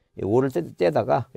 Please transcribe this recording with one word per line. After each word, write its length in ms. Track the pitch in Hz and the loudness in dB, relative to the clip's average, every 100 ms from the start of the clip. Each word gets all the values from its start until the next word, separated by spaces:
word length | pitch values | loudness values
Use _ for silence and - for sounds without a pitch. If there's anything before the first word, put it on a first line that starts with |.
| _ - | _ -8
이 60 | |
오를 260 | 95 117 135 | 0 2 2
떼-, 240 | 170 147 110 | -2 -6 -2
떼다가 540 | 175 143 117 143 113 | 0 0 0 -2 -2